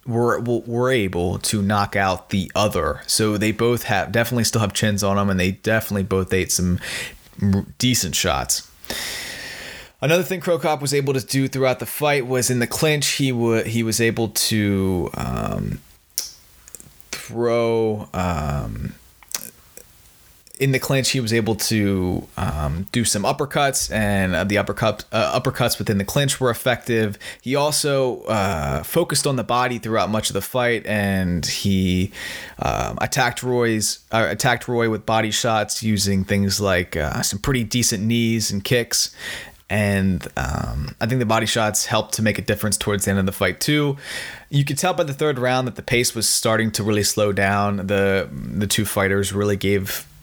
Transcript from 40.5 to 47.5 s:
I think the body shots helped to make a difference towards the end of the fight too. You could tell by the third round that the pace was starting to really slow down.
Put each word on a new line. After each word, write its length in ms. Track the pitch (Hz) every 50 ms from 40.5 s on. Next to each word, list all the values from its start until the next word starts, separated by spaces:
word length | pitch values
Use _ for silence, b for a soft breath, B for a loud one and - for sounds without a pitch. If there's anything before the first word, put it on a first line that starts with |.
| - - - 58 57 69 71 - - -
I 60 | 110
think 140 | 113 131 131
the 60 | 120
body 200 | 107 110 113 113
shots 400 | 107 - 117 110 107 104 - -
helped 260 | - 117 110 110 - -
to 80 | - 110
make 160 | 107 101 -
a 40 | 101
difference 340 | - 107 - - 107 98
towards 300 | - - 110 101 98 -
the 60 | 101 98
end 60 | 98
of 60 | 95
the 80 | 95 92
fight 280 | - 98 92 92 -
too. 360 | - - 151 151 147 143 139 139 B B B B B B B B B B
You 120 | 147 143 139
could 140 | 147 143
tell 160 | - - 180 180
by 120 | - 170
the 100 | 143 135
third 240 | 139 156 151 143 123
round 280 | 123 127 127 127 127
that 80 | 123 -
the 80 | - -
pace 320 | - 123 120 123 - -
was 140 | 113 104 -
starting 420 | - - - 117 110 110 113 110 -
to 100 | - 101
really 200 | 107 107 104 101
slow 300 | - - 107 104 104 98
down. 460 | 95 101 98